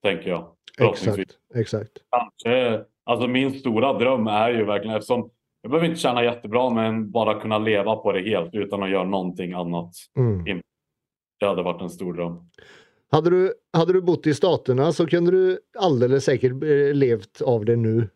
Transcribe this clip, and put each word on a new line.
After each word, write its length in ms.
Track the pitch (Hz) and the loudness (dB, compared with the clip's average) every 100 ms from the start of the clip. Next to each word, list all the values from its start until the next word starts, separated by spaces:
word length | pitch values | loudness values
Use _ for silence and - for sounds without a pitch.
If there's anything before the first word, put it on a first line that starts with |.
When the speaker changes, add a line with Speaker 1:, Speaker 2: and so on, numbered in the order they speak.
Speaker 1:
tenker 260 | 104 90 95 | -2 -4 -4
jeg. 140 | 85 - _ - - | -6 -8 _ -20 0
Forhåpentligvis. 580 | 107 - - 101 95 - _ | 0 0 -4 -4 -6 -12 _
Speaker 2:
Exakt, 80 | 120 | -6
exakt. 460 | 110 110 107 - _ | -4 -4 -8 -18 _
Speaker 1:
Kanskje, 760 | 123 120 _ 117 127 123 107 - _ - | -4 -4 _ 0 2 2 -2 -6 _ -4
altså 220 | 120 123 | -2 0
min 240 | 127 135 | 0 0
store 400 | 135 135 110 131 104 | -2 -2 0 2 2
drøm 320 | 120 131 110 | 2 2 0
er 320 | 107 113 120 | 2 2 2
jo 80 | 107 | 0
virkelig, 260 | 101 107 107 | -2 -2 -6
eftersom 340 | 107 120 113 _ _ _ | -2 -2 -2 _ _ _
jeg 60 | 110 | -2
behøver 200 | 151 170 | 0 0
ikke 100 | 160 | 0
tjene 240 | 139 123 | -2 2
jättebra, 460 | 120 117 110 117 127 | 0 -2 -2 0 2
men 400 | 117 113 110 107 | 2 0 -2 -2
bare 240 | 113 107 104 | 0 0 0
kunne 220 | 113 107 | 0 0
leve 360 | 110 104 101 110 | 2 0 0 0
på 160 | 107 | 0
det 100 | 95 | 0
helt 300 | 95 101 85 | 0 -2 -2
uten 260 | 104 101 101 | -6 -6 -4
å 80 | 95 | -2
gjøre 200 | 95 92 | -2 0
noe 420 | 98 92 90 90 | -2 -4 -6 -8
annet. 480 | 87 87 87 85 - - | -6 -6 -6 -8 -16 -12
Speaker 2:
Mm. 500 | - 123 98 85 92 - _ _ _ _ _ _ _ | -2 0 0 -4 -8 -10 _ _ _ _ _ _ _
Speaker 1:
Det 80 | 101 | -2
hadde 160 | 92 | 0
vært 180 | 90 87 | -4 -6
en 100 | 90 | -8
stor 220 | 87 92 | -8 -8
drøm. 240 | 85 85 85 - - - - _ _ _ | -6 -6 -8 -18 -20 -20 -20 _ _ _
Speaker 2:
Hadde 180 | 151 160 | 0 2
du, 100 | 180 185 - _ | 2 2 -2 _
hadde 200 | 160 165 | 0 2
du 80 | 185 | 2
bott 240 | 175 156 156 | 2 0 0
i 60 | |
Staterna, 540 | 143 190 151 - 127 151 | 2 2 2 0 2 2
så 120 | 160 170 | 2 0
kunne 260 | 170 175 | 2 4
du 260 | 185 185 185 _ | 4 2 0 _
alldeles 520 | 240 190 131 123 135 | -2 2 4 4 2
sikkert, 380 | 131 135 127 131 | 2 2 0 0
eh, 320 | 151 143 143 | 0 2 4
levt 480 | 143 135 113 - - | 2 2 0 -4 -4
av 240 | 151 117 104 | 0 0 2
det 100 | 117 | 2
nå. 300 | 113 113 110 | 2 0 -2